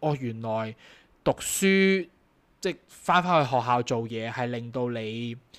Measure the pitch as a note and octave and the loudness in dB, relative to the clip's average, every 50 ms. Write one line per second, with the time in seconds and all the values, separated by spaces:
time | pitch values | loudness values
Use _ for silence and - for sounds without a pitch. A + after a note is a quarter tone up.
0 | - D#3 D3 C3 C3 A#2+ A2+ A2+ A2+ A2+ A2 A2+ A2 A2 A2 - - - - - | -2 -2 -2 -2 -4 -6 -6 -6 -4 -4 -2 -2 -4 -4 -8 -12 -18 -20 -20 -20
1 | _ _ _ _ - - B2+ - - - - - G3 F#3+ G3 F#3+ F#3+ F#3+ F#3+ F#3+ | _ _ _ _ -2 -2 -2 -2 -2 -6 -4 0 2 4 4 6 4 4 4 2
2 | F3 - _ _ _ _ _ _ _ _ _ _ - F#3+ E3 - _ _ - - | -2 -4 _ _ _ _ _ _ _ _ _ _ -6 -6 -6 -8 _ _ -20 -8
3 | - - E3+ F3+ E3+ F3+ F3 D#3+ C#3+ A#2+ C3 B2 A#2 B2 B2 B2 A#2+ - C3+ A#2 | 0 2 2 4 4 4 4 4 4 4 2 0 2 2 2 2 2 0 0 -2
4 | A#2 A2+ A#2 A2+ A2+ A2+ A2+ C3 B2 A#2+ B2 A#2 A#2 A#2 A#2 C3 B2 B2 A#2+ A#2 | -2 -4 -6 -8 -8 -6 -6 -4 -4 -4 -4 -6 -8 -6 -6 -4 -2 -2 -4 -4
5 | A2 G#2+ A2 A#2 A#2+ A#2 A#2 B2+ - _ - | -6 -6 -6 -6 -6 -6 -8 -10 -14 _ -20